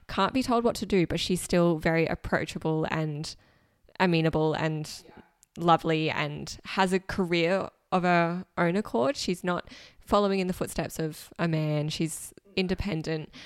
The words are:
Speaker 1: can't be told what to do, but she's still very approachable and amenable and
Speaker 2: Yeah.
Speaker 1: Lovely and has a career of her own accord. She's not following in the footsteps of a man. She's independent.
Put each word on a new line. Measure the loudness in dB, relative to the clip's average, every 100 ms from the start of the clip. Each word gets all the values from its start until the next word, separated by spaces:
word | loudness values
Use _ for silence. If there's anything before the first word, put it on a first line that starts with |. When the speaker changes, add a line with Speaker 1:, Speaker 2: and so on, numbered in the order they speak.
| -6
Speaker 1:
can't | 0 2
be | 2
told | 0 2
what | 2
to | 0 0
do, | 2 2
but | 0
she's | -2 -2
still | 2 4 4 2
very | 2 2 0
approachable | -2 -2 -2 -2 -4 -2 0 0
and | -2 -4 -6 -8 -12 _ _ _ _ _ 0
amenable | 2 4 2 2 0
and | 0 -2 -4 -8 -12 -18
Speaker 2:
Yeah. | -20 -20 _ _ -2
Speaker 1:
Lovely | 4 4 4 0 0
and | -2 -4 -6 -10 -12
has | -4 0 2
a | 2
career | 0 -2 0 2 2 0 -4 -12 _
of | 0
her | 4 4 2 -2 -6 0
own | 2 0
accord. | 0 0 0 0
She's | -2 -2
not | -2 -4 -6 -16 -20 -20
following | 0 2 4 2
in | 0
the |
footsteps | -4 -4 -4 -4 -4
of | -6 -8 -12 -4
a | -2
man. | 0 0 0 -2
She's | -2 -4 -6 -14 -18 -6 -2
independent. | -2 -2 -2 -4 -4 -6 -8 -16